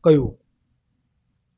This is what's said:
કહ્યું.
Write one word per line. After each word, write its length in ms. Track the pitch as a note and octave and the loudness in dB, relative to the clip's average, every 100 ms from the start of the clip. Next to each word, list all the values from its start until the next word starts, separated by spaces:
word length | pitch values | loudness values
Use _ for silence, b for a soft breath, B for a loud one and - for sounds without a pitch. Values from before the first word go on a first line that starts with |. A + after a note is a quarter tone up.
કહ્યું. 300 | E3+ D3+ A#2+ - _ _ _ _ _ _ _ _ _ _ _ | 2 0 -2 -12 _ _ _ _ _ _ _ _ _ _ _